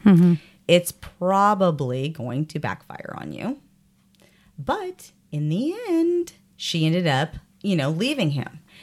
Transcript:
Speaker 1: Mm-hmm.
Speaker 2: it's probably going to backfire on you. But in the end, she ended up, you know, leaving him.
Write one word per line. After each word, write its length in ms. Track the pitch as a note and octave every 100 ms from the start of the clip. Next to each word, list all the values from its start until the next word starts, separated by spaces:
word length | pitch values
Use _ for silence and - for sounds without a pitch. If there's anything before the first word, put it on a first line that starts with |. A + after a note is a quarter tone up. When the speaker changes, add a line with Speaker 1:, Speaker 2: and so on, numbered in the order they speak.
| G#3
Speaker 1:
Mm-hmm. 300 | F3 F3 E3 - _ -
Speaker 2:
it's 240 | F3 F3
probably 1200 | - - - F3+ G3 G3+ G3+ F#3 D3 C3 B2+ C#3+
going 360 | D#3+ B2 B2+ D#3
to 120 | D3+
backfire 560 | A#2+ A2 - - - -
on 140 | D2+
you. 280 | C#2+ A3+ C#4+ _ _ _ _ _ _ _ _ _ -
But 540 | C3+ G4 F#4 F#4 - _ -
in 180 | D3+ D3+
the 240 | F3 D4 G#4+ A#4
end, 460 | E4 E4+ F4 E4+ - _ -
she 280 | - E3+ D#3+
ended 220 | F3 E3+
up, 280 | C3 D#3+ - _ _
you 140 | G#3 F3
know, 140 | C3+
leaving 420 | D#3+ B3+ C#4+ D#3
him. 280 | C#3 - - _ -